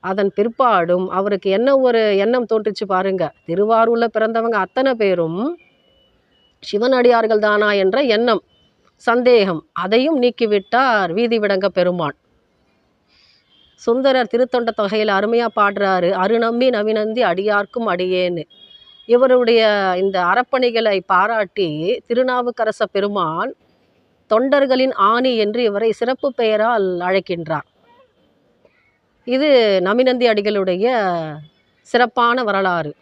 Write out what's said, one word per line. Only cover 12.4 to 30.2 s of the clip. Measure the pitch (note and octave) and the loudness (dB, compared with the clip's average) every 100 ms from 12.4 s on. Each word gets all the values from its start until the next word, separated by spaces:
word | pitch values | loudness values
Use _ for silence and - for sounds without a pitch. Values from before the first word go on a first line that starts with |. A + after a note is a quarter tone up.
| _ _ _ _ _ _ _ _ _ _ _ _ _ | _ _ _ _ _ _ _ _ _ _ _ _ _
சுந்தரர் | _ - A#3+ C4+ C4 A#3 A#3 | _ -2 0 2 0 0 -2
திருத்தொண்ட | B3 B3 A3+ A3+ | -2 -2 -4 -4
தொகையில | G3+ G#3+ G#3+ | -2 -2 0
அருமையா | G3 G#3 A#3+ A#3 A3 | 0 0 0 -2 0
பாடுறாரு, | G3+ G3+ G3+ F#3 F3 | 0 0 0 0 0
"அருநம்பி | F#3+ F#3+ A3+ A#3 A#3 C4 | 0 0 0 0 0 0
நவிநந்தி | A3+ G#3+ G#3+ G#3+ A3 | 0 -2 -2 -2 0
அடியார்க்கும் | G#3+ F3+ G3+ G3+ G3+ B3 A3 | 0 0 0 -2 -2 -6 -4
அடியேன்னு." | F3+ F#3 F#3 F3+ E3+ D3+ _ - - _ _ - | -2 -2 -2 -2 -4 -10 _ -20 -20 _ _ 0
இவருடைய | A#3+ B3+ B3+ A#3+ A#3 A3 G#3 F#3+ F3+ | 2 4 4 4 2 4 2 0 0
இந்த | G3 F#3+ | -2 0
அறப்பணிகளை | F3 G3+ B3 C4 B3 A3+ A3 G3 - | 0 0 0 0 0 0 0 -2 0
பாராட்டி | F3+ G3+ A3+ G3 - F3+ D3+ E3 B3+ _ | 0 2 -2 -4 -4 -4 -4 -4 -6 _
திருநாவுக்கரச | A#3+ B3+ B3 A#3+ A#3 A3 - G#3 | -2 0 -2 -4 -4 -4 -2 -4
பெருமான் | G3+ G3+ G3+ E3 D#3+ A#3 - _ _ _ _ _ _ _ | -2 -2 -2 -4 -4 -6 -10 _ _ _ _ _ _ _
தொண்டர்களின் | G#3+ C4 C#4+ C#4 B3+ C4 | 0 2 2 2 2 0
ஆணி | B3 G3 A#3+ C4 A#3 | 2 2 2 0 0
என்று | G#3 A3 | -2 0
இவரை | A#3+ G3+ A3+ | -2 0 -2
சிறப்பு | G#3 A#3 C4 C#4+ | -2 -4 -2 -4
பெயரால் | B3 A3+ G#3+ A3 A#3 F#3+ F3 | -2 0 2 0 0 -2 -2
அழைக்கின்றார். | F3+ F#3+ F#3 F3 D#3 D#3 - _ _ _ _ _ _ _ _ _ _ _ _ _ _ _ | -2 -2 -2 -8 -4 -6 -8 _ _ _ _ _ _ _ _ _ _ _ _ _ _ _
இது | - C4 D4+ C4 A3 F#3+ | -4 -2 4 4 4 2
நமிநந்தி | F#3 A3+ C4 B3+ | 2 2 2 2